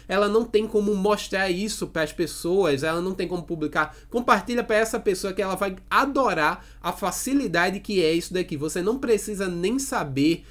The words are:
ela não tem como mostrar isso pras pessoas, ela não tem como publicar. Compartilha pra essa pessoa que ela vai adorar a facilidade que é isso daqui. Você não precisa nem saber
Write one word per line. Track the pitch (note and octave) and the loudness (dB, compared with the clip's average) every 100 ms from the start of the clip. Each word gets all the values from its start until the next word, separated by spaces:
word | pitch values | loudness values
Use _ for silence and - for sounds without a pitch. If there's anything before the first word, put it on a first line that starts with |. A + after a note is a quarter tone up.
| - | -2
ela | F#3+ G#3 | 2 4
não | A3 | 2
tem | A#3+ G#3+ A3 | 2 0 2
como | G#3+ G#3 G3 | 2 2 2
mostrar | G3+ G3+ - F#3+ F#3+ | 2 2 0 -2 0
isso | F3 G#3 - E3 | 0 -2 -4 -4
pras | E3 D#3 | -2 -2
pessoas, | - D#3+ - E3+ G3 E3 C3+ | -2 -4 -2 0 2 4 2
ela | D#3+ E3+ | 0 -2
não | F#3 | -2
tem | F#3 F3 | -4 -4
como | F3+ | -4
publicar. | - E3 D3+ E3 D3+ - - | -6 -4 -2 0 -2 -4 -6
Compartilha | A#3+ B3+ D#4 A#3+ A#3+ | -2 2 2 2 -4
pra | A3 G#3+ | 0 2
essa | A3 A3+ | 2 -2
pessoa | G#3 F#3 G3 | -2 -2 -2
que | F#3+ | -4
ela | F#3+ | -4
vai | - G3 F#3 - | -2 -4 -6 0
adorar | G#3+ C#4+ C#4 A#3+ D#3+ D3+ F3+ - - | 2 4 2 2 2 2 0 -8 -8
a | F3 | -6
facilidade | - F#3 - B3+ C#4 A3+ E3+ F3+ G3 | -4 -4 -2 0 0 2 2 0 -2
que | - F#3+ | -2 2
é | D#3+ | 4
isso | E3+ - | 2 0
daqui. | F3+ F3 D3 | -4 -4 -4
Você | D#3 F3+ | -4 -2
não | F#3+ C4+ | -2 0
precisa | A#3+ G#3 G#3+ G3 F#3+ | 2 0 0 -6 -4
nem | F3 F#3 C4 | -2 -2 -2
saber | C4+ A#3 D3 C3 D3+ D#3+ - | -2 -4 -2 0 2 0 -6